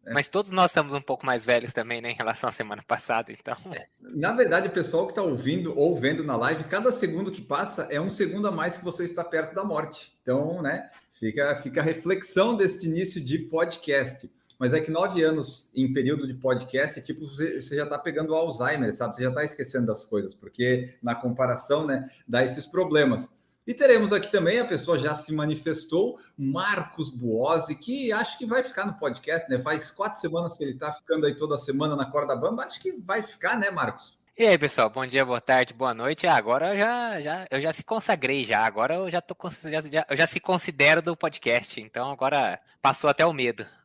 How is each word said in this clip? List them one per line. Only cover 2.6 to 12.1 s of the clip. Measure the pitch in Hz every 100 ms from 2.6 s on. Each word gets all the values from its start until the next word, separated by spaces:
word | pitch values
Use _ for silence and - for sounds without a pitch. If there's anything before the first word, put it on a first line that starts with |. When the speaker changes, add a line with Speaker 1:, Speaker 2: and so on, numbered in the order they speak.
| 110 104
Speaker 2:
passada, | - 117 - 117 117
então. | 107 - 120 190
Speaker 1:
É. | 160 - _
Na | - 147 170
verdade, | 233 208 170 190
o |
pessoal | 185 160 165 190
que |
tá | -
ouvindo | 185 127 131 180 170 -
ou | 156 170
vendo | 131 151
na | 151
live, | 117 123 156
cada | - 196 240
segundo | - 175 160 190
que | 185
passa | - 143 190 - -
é | 147
um | 180
segundo | - 180 185 208
a |
mais | 165 170 -
que | 175
você | 165
está | 170 170
perto | 165 160 156
da | 190
morte. | 202 151 156 - - _
Então, | - 131 156 175
né, | 143 165 - - _
fica, | _ 113 110 143 143
fica | 131 156
a |
reflexão | 151 160 170